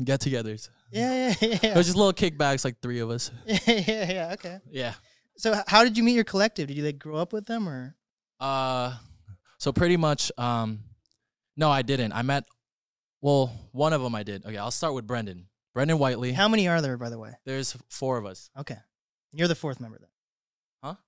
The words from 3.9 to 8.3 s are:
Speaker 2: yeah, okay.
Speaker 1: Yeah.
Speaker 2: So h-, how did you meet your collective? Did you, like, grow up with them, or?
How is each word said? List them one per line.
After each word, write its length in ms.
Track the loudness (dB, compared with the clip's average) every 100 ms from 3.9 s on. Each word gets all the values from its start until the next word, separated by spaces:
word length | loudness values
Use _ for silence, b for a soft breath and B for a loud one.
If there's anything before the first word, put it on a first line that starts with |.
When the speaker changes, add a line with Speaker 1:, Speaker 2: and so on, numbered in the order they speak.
| 0 -2
Speaker 2:
yeah, 220 | -4 -6
okay. 260 | -8 -12 -16 -12
Speaker 1:
Yeah. 240 | -8 -6 -8 b b b -4
Speaker 2:
So 160 | 0
h-, 100 | 0 4
how 160 | 6
did 140 | 6 6
you 60 |
meet 100 | 4 4
your 80 | 2
collective? 420 | 2 2 0 -6
Did 100 | -4
you, 60 |
like, 160 | -4 -4
grow 160 | -6 -6
up 160 | -4
with 120 | -6 -6
them, 240 | -6 -6
or? 260 | -8 -12 -16 _ _ _